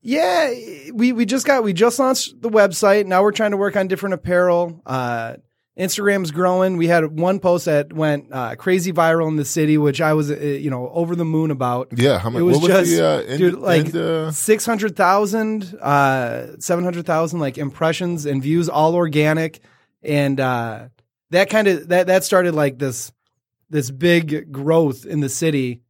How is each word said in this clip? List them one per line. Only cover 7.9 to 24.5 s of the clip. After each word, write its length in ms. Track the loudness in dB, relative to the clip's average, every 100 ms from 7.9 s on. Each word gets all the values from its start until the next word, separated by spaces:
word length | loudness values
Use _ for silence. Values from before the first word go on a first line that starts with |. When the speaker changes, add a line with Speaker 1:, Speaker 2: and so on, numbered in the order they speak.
Speaker 1:
went, 340 | -2 -2 -2 -4
uh, 220 | -8 -8 -6
crazy 360 | 0 0 0
viral 360 | 2 2 2 0
in 80 | -2
the 80 |
city, 340 | -2 0 2 4
which 220 | 2 0
I 140 | 0
was, 160 | 0 0
uh, 40 | -4
you 340 | -4 -4 -4
know, 180 | -6 -6
over 240 | -4 -4
the 100 | -2
moon 260 | -2 0 -2
about. 380 | -2 -2 -2 -4 0
Speaker 2:
Yeah, 220 | 2 2
how 120 | -2
much? 100 | 0
Speaker 1:
It 40 |
was 140 | 2 4
Speaker 2:
What 120 | 4
was 180 | 4 4
Speaker 1:
just, 20 | 2
Speaker 2:
the, 100 | 2
uh, 140 | 0
end, 160 | -2 0
Speaker 1:
dude, 160 | 0 0
like, 280 | 0 0 0
Speaker 2:
end, 100 | -4
uh, 340 | -4 -4 -4
Speaker 1:
six 320 | -6 0 0 2
hundred 300 | -2 -4 2
thousand, 800 | 2 4 2 -2 -2 -4 -8 -8
uh, 760 | 0 2 4 2 -2 -6 -10 -12
seven 240 | -4 -2
hundred 200 | -2 -6 -2
thousand, 340 | -2 -2 -2
like, 180 | -4 -4
impressions 680 | -10 -2 -2 -2 -4 -4 -4
and 160 | -4
views, 260 | 0 0 0
all 260 | 0 2
organic, 680 | 2 0 2 2 0 -4 -8 _ _ _ _
and, 380 | -2 0 0 0
uh, 480 | -2 -2 -4 -10 -16 _ _ _ _
that 180 | 2 2
kinda, 340 | 2 2 0 0
that, 200 | 2 4
that 160 | 2
started, 300 | 4 2 2
like, 240 | 0 -2 -2
this, 340 | -6 -6 -12 _ _ _ _ _ _
this 220 | -4 -4
big 600 | -2 2 2 2 -6 -6